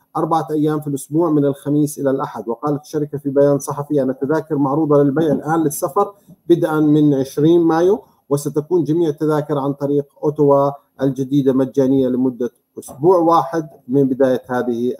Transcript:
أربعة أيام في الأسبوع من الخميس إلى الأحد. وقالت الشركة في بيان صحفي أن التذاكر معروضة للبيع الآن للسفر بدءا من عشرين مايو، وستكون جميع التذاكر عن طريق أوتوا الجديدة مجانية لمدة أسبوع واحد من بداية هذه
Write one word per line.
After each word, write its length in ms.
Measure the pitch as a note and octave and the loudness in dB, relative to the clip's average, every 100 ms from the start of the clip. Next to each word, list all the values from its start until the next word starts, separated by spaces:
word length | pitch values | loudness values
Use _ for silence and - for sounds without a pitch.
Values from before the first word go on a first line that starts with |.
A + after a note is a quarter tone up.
| _ D#3 | _ -6
أربعة 300 | E3 - D3+ | -2 -2 -2
أيام 300 | D#3 D3+ D3+ | -2 -2 -2
في 60 | D3 | -4
الأسبوع 420 | C#3 - D3+ E3+ | -8 -4 -2 0
من 160 | D3 C#3+ | 2 0
الخميس 540 | C3+ C#3+ D3 D3 C#3+ | -2 -2 0 0 -2
إلى 100 | C#3 | -4
الأحد. 380 | C3+ C#3 A#2+ A2 | -2 -4 -8 -8
وقالت 340 | A#2 D3 C#3+ | -6 -4 -6
الشركة 360 | - D#3 D3 C#3+ | -6 -6 -6 -6
في 120 | C#3+ | -2
بيان 300 | C#3 C#3+ C#3+ | 2 2 2
صحفي 420 | D3+ C#3+ C#3+ D3+ | -4 -10 -4 -2
أن 80 | C3 | -2
التذاكر 460 | C3 C3+ D#3+ D#3 D3 | -2 -2 -2 -2 -2
معروضة 480 | C#3+ D3 D3+ C#3+ | -2 0 2 2
للبيع 280 | C#3+ C#3 E3 | 2 2 0
الآن 320 | C3+ D3+ E3 | -2 -2 -2
للسفر 500 | D3 - F3 G3+ G3+ - _ - - | -2 -2 -4 -2 -4 -6 _ -6 0
بدءا 300 | E3+ E3 D#3 | 2 2 2
من 340 | D3+ D3+ D3 | 4 4 4
عشرين 480 | C3+ C3 - D#3 F3 | 2 -2 0 2 4
مايو، 420 | E3 D#3+ F#3 G#3 - _ - | 4 2 2 0 -4 _ -6
وستكون 540 | C#3+ D3 D3 D3 F3+ | -4 -2 -6 -2 0
جميع 260 | C#3+ D#3+ E3 | 0 0 0
التذاكر 480 | D3 D#3 D3+ D3 C#3+ | -2 -2 -2 -2 -2
عن 160 | C#3 | -4
طريق 320 | C#3 C#3+ C#3+ C#3 _ | -4 -2 -2 -4 _
أوتوا 480 | D3+ D3 C#3+ C#3 C#3 C#3 _ - | -4 2 4 4 2 -4 _ -4
الجديدة 520 | C#3 B2+ C3 C#3+ C3+ | -2 -2 -2 0 2
مجانية 540 | C3 C3 C#3 C3 C3+ B2+ | 2 0 0 2 2 0
لمدة 440 | B2 C3 A#2+ A#2+ - _ - | 0 -2 -2 -6 -8 _ -20
أسبوع 380 | - C3 D#3+ F3+ | -18 0 2 4
واحد 520 | E3 E3+ C3 E3 D#3 - - | 4 2 0 -4 -8 -12 -2
من 200 | C#3 C3+ | 0 2
بداية 340 | B2+ C3 B2+ - | 2 2 0 -2
هذه 440 | B2 A#2+ A#2 B2 | -4 -2 -2 -4